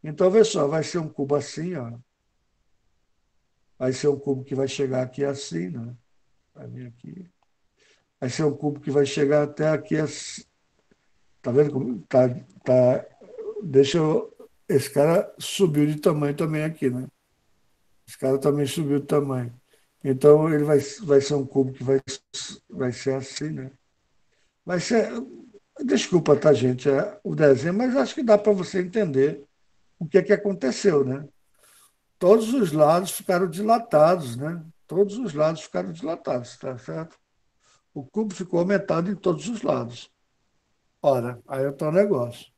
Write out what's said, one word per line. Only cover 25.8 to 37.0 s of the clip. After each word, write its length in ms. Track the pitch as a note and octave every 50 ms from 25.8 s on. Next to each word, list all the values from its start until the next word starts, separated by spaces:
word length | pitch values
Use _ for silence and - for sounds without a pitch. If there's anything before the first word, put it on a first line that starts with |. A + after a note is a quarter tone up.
| C#4+
desculpa, 500 | B3 C#4+ A#3+ - - F#3 E3+ D#3 - D3
tá, 180 | C#3+ - D#3
gente, 360 | C#3+ A#2 B2 B2+ B2+ B2+ - D3
é 320 | C3+ C3+ - - - -
o 140 | _ G3 D#3
desenho, 380 | D3 D#3 C#3+ C3+ A#2+ B2+ E3+ F#3
mas 200 | G#3 B3+ C4 A#3+
acho 200 | C#4 C4 - -
que 80 | - C4+
dá 120 | A3+ G#3
pra 160 | G#3 G#3 G#3+
você 280 | G#3 F#3+ F3 - - F#3
entender 640 | F3+ F3+ - A3+ G#3 E3 C3+ C3 C3+ D3+ E3+ - - _ _ _ _ _ _ _ _ _ _
o 100 | _ F3
que 120 | D3+ - F#3+
é 40 |
que 100 | F3+ -
aconteceu, 720 | G3+ - - G3+ G3 - - C4 A3+ - - G3+ E3 C#3+ C3+
né? 240 | B2+ C3 C#3+ D3 D3 _ _ _ _ _ _ _ _ _ _ _ _ _ _ _ _ _ _
Todos 340 | F3 F3 G#3+ A3+ A3+ A3
os 200 | B3 C#4 G#3+ E3
lados 400 | C#3+ D#3 D3+ D3 E3 F3 G3 F3+
ficaram 360 | - - - - F#3 F3+ F#3+ F3+
dilatados, 880 | D#3 F3+ G#3 G#3+ A3+ A#3 A#3 - - D3+ D3+ E3 F#3 F3+ D3 B2 A#2
né? 280 | A#2+ C#3 D#3+ E3+ E3+ D#3+ E3 _ _ _ _
Todos 300 | D3+ F3+ G#3 G3 G3 A#3
os 160 | C4 G3+ D3
lados 280 | D3 D3+ D#3 E3 D#3+
ficaram 300 | - - - F3+ F3+ G3
dilatados, 640 | E3 D#3+ - D#3+ E3 E3 - - C3+ B2+ A#2+ - -
tá 200 | _ - C3+ B2+ A#2+
certo? 380 | - - D#3+ D#3+